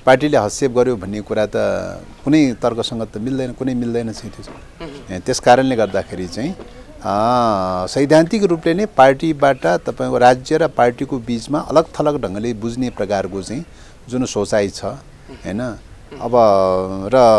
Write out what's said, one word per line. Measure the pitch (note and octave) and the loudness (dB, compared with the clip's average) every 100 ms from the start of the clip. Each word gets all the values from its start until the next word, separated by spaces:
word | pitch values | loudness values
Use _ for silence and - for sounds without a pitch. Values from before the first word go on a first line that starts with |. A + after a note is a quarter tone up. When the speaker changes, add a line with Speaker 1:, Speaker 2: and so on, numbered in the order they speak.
| - | 2
Speaker 1:
पार्टीले | C3 D3+ C#3 | 4 4 2
हस्तक्षेप | G#2 - C3+ | 0 -2 0
गर्यो | A#2+ B2 A#2 | 2 2 0
भन्ने | G2 G#2 | -6 -8
कुरा | G2+ G#2+ G#2+ | -4 -2 -2
त | A2+ G#2 F#2+ F#2 F#2 F2+ - | -2 -2 -2 -6 -12 -16 -8
कुनै | - D#3 C#3 A2 | 2 4 4 2
तर्कसङ्गत | A#2+ A2+ A2 A#2 A2 | -2 -2 -4 -6 -8
त | A2 | -8
मिल्दैन, | A#2 C3+ B2+ | -6 -4 -6
कुनै | A#2+ C3 | -6 -4
मिल्दैन | B2 A#2+ A#2+ A2+ | -4 -2 -4 -4
चाहिँ | A2 G2+ | -8 -14
त्यो। | - - - - - E3 | -16 -18 -18 -20 -18 -16
Speaker 2:
उम्। | C#3 - | -14 -12
Speaker 1:
ए, | F#2 | -8
त्यस | A2 B2+ | -4 0
कारणले | - B2 C3 A#2+ | 4 4 4 0
गर्दाखेरि | G#2 G2 F2+ F2+ F2+ | 0 -2 -6 -8 -10
चाहिँ, | G#2 C#3+ F#3+ - - - - | -8 -8 -8 -14 -20 -20 -10
अ, | G2+ G2+ A2+ B2 A#2 G2+ F#2 F#2 F#2 | -4 0 2 2 2 0 -2 -4 -4
सैद्धान्तिक | C3 C#3 D#3 E3 A3+ | -2 4 4 4 2
रूपले | G3 E3 E3 | 0 0 -2
नै | E3+ G#3 | -2 0
पार्टीबाट | - C3+ C#3 E3 D3 C#3 C3+ E3 | 6 6 6 -2 0 0 2 0
तपाईँको | E3+ - B2+ B2+ B2+ | -2 -4 -6 -2 4
राज्य | B2 B2+ C3 D#3 | 4 4 2 0
र | D#3 | 0
पार्टीको | - A#2+ A#2+ C3 C3+ | 2 0 0 -4 -6
बिचमा | A2+ A#2 A2+ D3 | -6 -6 -4 -6
अलग | - D3 D#3+ - | 0 0 0 0
थलग | D3+ C#3+ | -2 -2
ढङ्गले | A2 G2 A#2 | -4 -6 -6
बुझ्ने | A2 A#2 A#2 B2+ | -6 -6 -6 -6
प्रकारको | - G2 G2+ F#2+ F#2+ | -4 -2 -2 -4 -6
चाहिँ | F2+ A#2+ E3+ - - - - | -8 -10 -12 -18 -20 -20 -8
जुन | B2 | -6
सोचाइ | B2+ G#2+ G2+ A2 G2 | -4 -4 -2 0 -2
छ, | - | -4
होइन, | G2+ C#3 - - - C3+ E2+ G2 B2+ G2+ - - - C#3+ | -10 -10 -16 -20 -20 -16 -10 -8 -8 -10 -16 -20 -20 -12
अब | A#2+ B2 A2+ G2 F#2+ F#2 F#2+ F#2+ F#2+ | 0 4 6 6 4 0 -2 -6 0
र | C3 A#2+ | 4 6